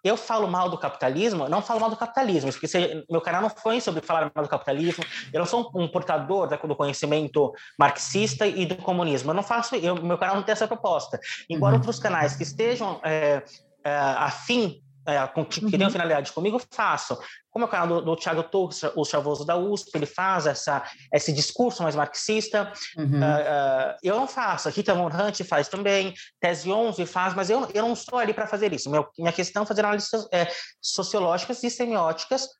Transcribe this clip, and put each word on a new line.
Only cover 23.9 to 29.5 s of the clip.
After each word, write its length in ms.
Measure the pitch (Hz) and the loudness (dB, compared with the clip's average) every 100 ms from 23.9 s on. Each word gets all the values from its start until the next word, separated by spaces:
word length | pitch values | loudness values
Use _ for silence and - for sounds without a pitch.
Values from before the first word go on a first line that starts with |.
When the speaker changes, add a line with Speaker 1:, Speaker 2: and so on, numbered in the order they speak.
| - | -2
Speaker 1:
eu 120 | 185 214 | 0 0
não 100 | 262 | 0
faço, 420 | 262 220 170 156 | -2 -2 -2 -2
a 20 | |
Rita 220 | 170 208 | -2 2
Von 140 | 180 170 | 2 2
Hunt 340 | 165 208 202 | 0 -2 -2
faz 240 | 180 151 147 | 0 0 0
também, 460 | 190 202 196 190 185 - _ | -2 2 2 0 -6 -20 _
Tese 320 | 175 165 170 | 0 0 0
onze 340 | 208 233 185 175 | 0 0 0 -2
faz, 280 | 185 185 | 0 0
mas 160 | 185 185 | 0 0
eu, 180 | 240 254 | 0 0
eu 80 | 208 | 0
não 100 | 233 | 0
estou 260 | 226 - 247 | -2 -2 0
ali 120 | 214 | 0
pra 120 | 214 214 | -2 -2
fazer 240 | 202 208 | 0 0
isso. 180 | 143 139 | 0 0
Meu, 140 | 151 147 - | 0 0 -2
minha 160 | 170 | -2
questão 300 | 165 175 | 0 -2